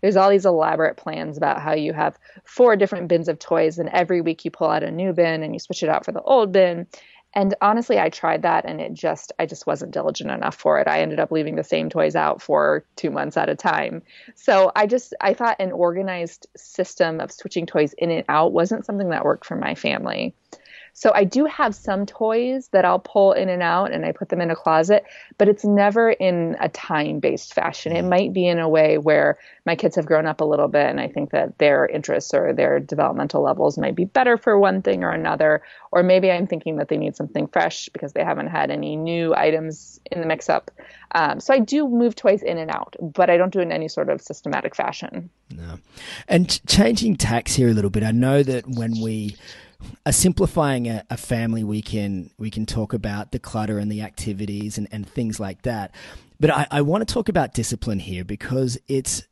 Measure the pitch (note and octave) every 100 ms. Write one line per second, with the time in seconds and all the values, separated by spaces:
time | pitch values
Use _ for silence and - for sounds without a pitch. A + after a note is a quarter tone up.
0 | G3 G3 F#3+ G3+ F#3+ E3+ D#3 D#3 D#3+ -
1 | - D#3 D#3 D3 D3+ D3 D3+ D#3 D3+ D#3
2 | D#3 - _ - _ - B3 G#3 F#3+ F#3
3 | F3 E3+ E3 D#3 - E3 D#3+ E3+ D#3+ -
4 | F3 F3+ E3 D#3+ E3+ - D#3+ D#3 E3 D#3+
5 | F#3+ E3+ E3+ D#3+ D#3 E3+ - F#3 D#3 D#3
6 | - G#3 - C4 G#3 F#3+ F3+ E3+ F3 -
7 | - - _ - G3 G3+ G3+ A3+ A#3 G#3
8 | E3 - D#3+ D#3+ E3+ E3 - D#3+ D#3+ D#3+
9 | E3 D#3+ - - D#3+ D#3+ - D3 - D#3
10 | D3+ D3+ - A#1+ A1+ - - D3 D3 D#3
11 | D#3+ D#3 D#3 D#3+ D3+ D#3 D#3 D#3+ D#3+ D#3+
12 | D#3 D#3 D3+ - - D3+ D3 D3+ _ -
13 | E3 D3 D3 D#3+ D#3 D3+ - D#3 D3 E3
14 | _ - - - - G3 F#3+ - G#3 B3
15 | - - G3 - A#3 - F#3+ F3 F3 F3
16 | F#3+ F3+ E3+ - - - - - F#3 -
17 | E3+ D#3+ - - - - E3+ D#3+ D3 -
18 | E3+ E3 - D3 E3 E3+ F3 A3+ - G3+
19 | F#3+ D#3+ - - - E3 - - - A#1+
20 | B1+ - - - _ - _ - - -
21 | A3+ G#3 G3 B3 D4+ - C4+ G#3 - G3
22 | G3+ - A3 A3+ B3 C4 - F#3+ F3+ F3+
23 | - G#3 G3 - F#3+ F3+ E3+ E3+ G3 E3
24 | D#3+ D#3+ F#3+ F3 E3+ E3 - D#3+ E3 G#3
25 | - - - - G3+ G#3 G#3+ G3+ G3+ G#3+
26 | A#3 - F#3+ F3+ E3 E3 E3 - - D#3
27 | D3+ D#3 C#3 - - - - - D#3+ E3+
28 | F3+ F3+ G3 F#3+ F3 E3+ E3 D#3 D#3 D#3
29 | D3+ D3+ D3 D3+ - - - E3 F#3+ F3
30 | D#3 D#3 D#3 D3+ D#3 D3+ C#3+ D3 C#3+ C#3
31 | C3+ D3 C#3+ D#3 D#3+ - D3 C#3 C#3+ D#3
32 | D3 D3 - C#3+ D3 C#3+ C#3 C#3+ C#3+ D3
33 | C#3+ D3+ C#3+ D3+ C#3+ C3+ D3 D3 C#3+ E3+
34 | F#3 - B3 A#3 B3 G3+ G3 F#3+ F#3+ F#3+
35 | F3 E3 D#3+ D#3 D#3 D3+ - - - F3
36 | F3+ F#3 F#3 F3 F#3 E3 E3 D3+ D3 D3+
37 | D3+ - D3+ - D3+ F3+ E3 - - -
38 | C#3+ C#3+ D#3+ D3+ D3+ E3 C#3+ D3 D3+ D3+
39 | D#3+ E3+ E3 D#3+ D#3 D#3 D#3+ D3+ - -
40 | - F3 E3 D#3 - D#3+ - _ - -
41 | - E3 D3+ D3 - C4+ A3 C#4+ C#4+ A#3+
42 | A#3+ - A3+ G3+ - E3+ D#3+ D3+ - -
43 | E3+ D3 F3+ F3 F#3 F#3+ F3 D#3+ D#3+ -
44 | D3 D3 - - - D3 - - - -
45 | - - F3 _ _ C3+ E2+ - _ -
46 | - - - E3+ F3+ - - - G#3 A#3
47 | A3+ F#3 A2 A#2 - - B2 A2 G2+ G#2
48 | G#2+ A#2 B2+ C#3+ C3+ B2+ C3 A#2+ A2+ A2+
49 | A2+ A2 G#2 G#2 - - - _ - -
50 | - D#3+ F#3 F3+ F#3 - D3 C3 A#2+ A2
51 | - A#2+ - A#2 A#2 A2+ G#2 G#2+ G#2 A2
52 | G2+ F#2+ E2+ _ G#2+ A2 A2 - G#2 A2+
53 | G#2 G#2 G#2 B2 - A2+ G#2+ G#2 G#2 G#2
54 | G#2+ - - G2 G#2 G2+ G#2 G#2+ G2+ G#2+
55 | G2 - A#2 G#2 G2 F#2 B2+ A2+ G2 -
56 | - - _ _ D3+ C#3 E3+ C#3+ D3 F#3+
57 | A3+ - A3+ F3 C3+ - A2+ A#2 - G#2
58 | F2+ F2+ F#2 G#2 - B2+ C3 B2 _ C3+
59 | C3 - -